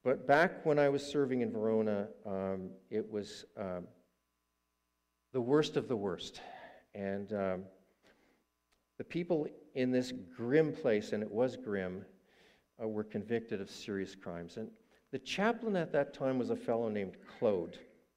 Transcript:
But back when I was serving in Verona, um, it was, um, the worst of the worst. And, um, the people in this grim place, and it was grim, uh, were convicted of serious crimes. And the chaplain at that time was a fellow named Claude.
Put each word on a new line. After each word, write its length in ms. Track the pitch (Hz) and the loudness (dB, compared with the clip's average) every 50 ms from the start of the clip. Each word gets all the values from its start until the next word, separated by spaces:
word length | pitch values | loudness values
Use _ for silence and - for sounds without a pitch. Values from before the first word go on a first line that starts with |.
| _ | _
But 220 | 127 131 - - | 2 0 0 4
back 400 | - 143 151 170 185 175 - - | 6 6 8 8 4 2 0 0
when 120 | 160 147 147 | 2 4 6
I 100 | 143 139 | 6 6
was 160 | 139 139 139 | 4 2 -2
serving 380 | - - 147 139 123 127 123 | 0 0 2 2 2 2 0
in 100 | 120 107 | 0 0
Verona, 560 | 104 110 107 113 110 110 110 110 104 101 101 107 - - - | 0 0 2 4 4 4 4 2 0 0 -2 -6 -10 -12 -8
um, 440 | 107 98 95 95 95 95 95 92 92 - - _ _ | -6 -4 -2 -2 -2 -2 -4 -6 -10 -12 -16 _ _
it 180 | - 107 104 - | -4 -4 -4 -2
was, 360 | 107 104 101 - - - - _ _ | -6 -6 -6 -6 -12 -16 -18 _ _
um, 300 | 113 104 95 90 90 87 - - _ _ _ _ _ _ _ _ _ _ _ _ _ _ _ _ _ _ _ _ _ _ _ _ _ _ _ | -8 -6 -6 -6 -6 -8 -12 -18 _ _ _ _ _ _ _ _ _ _ _ _ _ _ _ _ _ _ _ _ _ _ _ _ _ _ _
the 80 | - 131 | -2 -2
worst 360 | 117 120 143 151 151 151 - | 2 4 4 4 4 2 0
of 100 | 156 110 | -2 0
the 100 | 104 127 | 0 -2
worst. 440 | 104 101 98 85 80 - - - - - - - - - - - - _ _ _ | 0 0 -2 -2 -4 -8 -12 -12 -14 -16 -16 -16 -16 -18 -18 -20 -20 _ _ _
And, 380 | 101 98 98 98 101 101 98 | -6 -4 -4 -4 -4 -4 -4
um, 320 | 107 101 98 95 92 92 95 95 - _ _ _ _ _ _ - _ _ _ _ _ _ _ _ _ _ _ _ _ _ _ _ _ - | -2 0 0 0 -2 -2 -6 -12 -18 _ _ _ _ _ _ -20 _ _ _ _ _ _ _ _ _ _ _ _ _ _ _ _ _ -14
the 60 | - | -12
people 420 | - - 170 175 175 180 156 151 - - - - - - | -6 -4 -4 0 2 2 2 0 -2 -8 -14 -20 -8 -2
in 160 | 139 127 127 | 0 2 4
this 220 | 127 127 127 - | 4 2 2 0
grim 600 | - - - - - - 113 120 135 156 160 151 | -6 -10 -12 -14 -8 -6 0 4 6 6 6 6
place, 400 | 151 - - 127 107 107 107 - | 0 0 2 4 4 4 2 0
and 100 | 117 107 | -2 -2
it 80 | 107 104 | -2 -2
was 260 | 101 110 127 127 117 | 0 0 0 0 0
grim, 480 | - - 110 101 98 92 92 92 98 104 - - _ _ _ _ _ - - _ _ _ _ _ - | -6 -6 -4 -2 -2 -2 -4 -6 -8 -10 -14 -20 _ _ _ _ _ -20 -20 _ _ _ _ _ -6
uh, 60 | 117 110 | -6 -4
were 160 | 107 104 107 | -2 -4 -4
convicted 560 | - - 107 98 107 117 113 113 - 117 95 | -4 -6 -6 -2 0 -2 -2 -2 -2 -6 -6
of 100 | 98 - | -6 -8
serious 440 | - - - - 101 98 95 92 - | -10 -12 -8 -4 -4 -4 -4 -6 -8
crimes. 400 | - - 95 87 85 87 85 - | -12 -10 -10 -8 -8 -10 -10 -10
And 140 | 113 110 - - _ _ _ _ _ _ _ | -10 -10 -10 -12 _ _ _ _ _ _ _
the 80 | - 131 | -10 -10
chaplain 560 | - - - - 196 226 240 233 240 220 196 | -6 -6 -2 0 2 2 2 0 -2 0 0
at 160 | 175 160 - | 0 0 2
that 220 | - 147 139 139 - | 2 2 2 2 -2
time 240 | - 139 135 131 127 | -2 0 0 2 2
was 120 | 117 110 | 2 0
a 60 | 117 | -2
fellow 320 | 123 - - 117 113 117 110 | -2 0 0 0 2 2 0
named 300 | 107 104 98 92 - - - - - - | 0 -2 -2 -4 -8 -14 -20 -20 -6 2
Claude. 400 | 123 110 101 90 82 - - - - - - _ _ _ _ | 2 2 4 2 -2 -4 -10 -16 -20 -20 -20 _ _ _ _